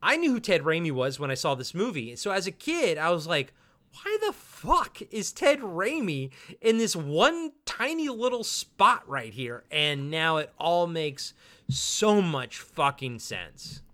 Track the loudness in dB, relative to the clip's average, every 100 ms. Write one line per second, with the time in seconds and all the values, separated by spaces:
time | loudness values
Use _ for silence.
0 | 0 2 2 2 2 2 4 2 0 0
1 | -2 -2 -4 -2 -2 -2 -4 -4 -4 -4
2 | -8 -6 -4 -2 -4 -6 -4 0 0 2
3 | 0 0 0 -2 -2 _ _ _ _ -10
4 | -4 -2 -2 -4 -16 -10 2 2 2 -8
5 | -8 -6 -6 2 4 4 0 -2 -2 0
6 | -2 -2 -6 -10 -20 0 2 4 2 0
7 | 0 4 4 2 -6 -10 -10 -4 -2 -2
8 | -4 -2 -2 -2 -4 -6 -8 4 4 4
9 | -2 -6 -6 -8 -8 -8 -4 0 0 0
10 | -2 0 2 2 -2 -2 2 2 2 0
11 | -4 -6 -12 -14 -20 -12 -6 -4 -2 2
12 | 6 6 4 0 -6 -12 -10 0 0 0
13 | -6 -8 -8 -10 -10 -14 -16 -16 -18